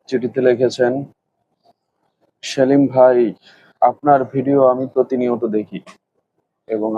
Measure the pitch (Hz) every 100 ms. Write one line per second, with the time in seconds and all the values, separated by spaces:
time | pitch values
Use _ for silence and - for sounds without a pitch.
0 | - 127 120 131 127 120 120 - 123 135
1 | 143 _ _ _ _ _ _ _ _ _
2 | _ _ _ _ - - 131 143 135 127
3 | 127 123 113 - _ _ _ _ 123 -
4 | 147 139 131 139 127 139 127 127 131 131
5 | 127 127 123 117 117 107 101 90 - -
6 | _ _ _ _ _ _ - 110 110